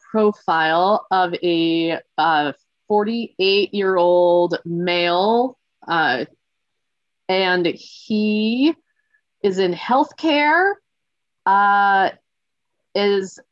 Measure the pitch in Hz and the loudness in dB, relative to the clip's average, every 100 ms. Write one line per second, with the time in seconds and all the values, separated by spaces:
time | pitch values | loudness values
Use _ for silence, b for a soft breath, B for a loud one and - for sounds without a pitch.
0 | _ 220 214 208 - 160 160 165 185 208 | _ 0 0 0 -2 0 2 2 2 0
1 | - 190 180 175 180 170 165 165 165 160 | 0 -2 -2 -2 -2 0 0 0 -2 -4
2 | - - 160 156 147 - _ _ - 208 | -8 -4 0 0 -2 -6 _ _ -4 -2
3 | 208 233 226 - 190 196 196 202 190 185 | 0 -4 -8 -4 0 0 0 -2 -2 2
4 | 175 175 175 175 175 170 170 170 175 175 | 2 4 4 2 0 -4 -6 -4 -2 -2
5 | 175 175 202 233 254 - _ _ - 165 | 0 0 0 0 -2 -6 _ _ -6 -2
6 | 147 123 147 _ _ _ _ _ _ _ | -2 -2 -6 _ _ _ _ _ _ _
7 | _ _ - 185 185 180 170 - - - | _ _ -4 -2 0 0 -2 -6 -14 -20
8 | - 214 214 214 220 240 294 320 _ _ | -6 -4 -2 -2 -2 0 0 -2 _ _
9 | _ _ _ _ 202 185 185 175 - 262 | _ _ _ _ -4 0 -2 -4 -2 0
10 | 302 - 320 294 294 330 392 403 _ _ | 0 -4 -2 0 2 2 0 -4 _ _
11 | _ _ _ _ - 196 202 202 202 196 | _ _ _ _ 0 2 2 2 2 2
12 | 190 - _ _ _ _ _ _ _ 196 | 0 -4 _ _ _ _ _ _ _ -2
13 | 202 202 190 - _ | 0 0 -4 -12 _